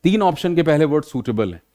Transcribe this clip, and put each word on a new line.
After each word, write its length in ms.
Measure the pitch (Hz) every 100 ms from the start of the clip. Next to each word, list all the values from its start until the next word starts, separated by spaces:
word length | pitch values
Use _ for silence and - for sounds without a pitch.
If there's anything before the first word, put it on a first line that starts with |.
तीन 180 | 190 214
ऑप्शन 320 | 190 147 180 175
के 60 |
पहले 220 | 160 151
वर्ड 200 | 156 151
सूटेबल 480 | 147 127 117 110 104
हैं 60 | 85 _